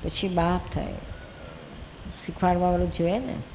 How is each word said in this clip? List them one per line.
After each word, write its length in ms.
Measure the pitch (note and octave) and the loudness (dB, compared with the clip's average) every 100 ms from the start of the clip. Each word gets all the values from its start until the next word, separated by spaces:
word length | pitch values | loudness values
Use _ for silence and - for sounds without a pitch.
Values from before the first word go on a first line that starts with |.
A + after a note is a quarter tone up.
પછી 240 | E3+ - G3 | -2 0 2
બાપ 460 | F3 E3+ F3+ - | 2 4 2 0
થાય, 200 | - - - - - - - - - - - - - - - - | -2 -2 -6 -8 -12 -12 -14 -14 -14 -14 -14 -14 -12 -12 -6 -6
શીખવાડવાવાળું 680 | - F#3 F3 F3+ F3 F3+ | 2 4 6 6 4 4
જોઈએ 280 | - E3+ G#3+ | 2 2 2
ને. 160 | C4 - - | -2 -6 -6